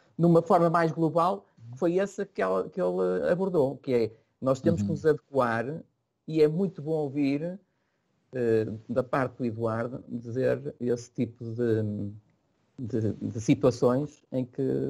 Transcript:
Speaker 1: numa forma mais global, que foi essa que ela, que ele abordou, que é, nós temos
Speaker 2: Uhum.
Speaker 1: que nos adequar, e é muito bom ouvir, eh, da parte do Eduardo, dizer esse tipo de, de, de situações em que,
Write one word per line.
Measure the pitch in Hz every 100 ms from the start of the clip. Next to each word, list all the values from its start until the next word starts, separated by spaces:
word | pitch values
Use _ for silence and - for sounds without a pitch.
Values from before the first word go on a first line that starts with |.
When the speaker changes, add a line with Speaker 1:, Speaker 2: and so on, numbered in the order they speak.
| _ -
Speaker 1:
numa | 170 165
forma | 170 185 170
mais | 170 165
global, | 151 160 160 170 202 - _ 113
que | 123
foi | 175 180
essa | 196 - 202
que | -
ela, | 190 - -
que | -
ele | 90 180 - - 73
abordou, | 175 196 175 135 135
que | -
é, | 123 110 - _ _
nós | 127 135
temos | 170 170
Speaker 2:
Uhum. | 202
Speaker 1:
que |
nos | 151 156
adequar, | 151 _ 139 120 113 117 160 - _ _ _ -
e | 156
é | 151
muito | 160 196 -
bom | 147
ouvir, | 160 147 135 139 143 165 190 _ _ _ _ _ _ _
eh, | 131 117 110 110 110 -
da | 123
parte | 123 151 127 -
do |
Eduardo, | 123 110 113 113 120 131 -
dizer | 123 117 117 127 127 139 -
esse | 123 120 -
tipo | - 117 -
de, | 117 117 120 110 107 104 101 107 _ _ _ _ _ -
de, | 117 110 107
de | - - 113
situações | 104 135 131 - 123 127 147 - _
em | 131 127
que, | - 135 135 135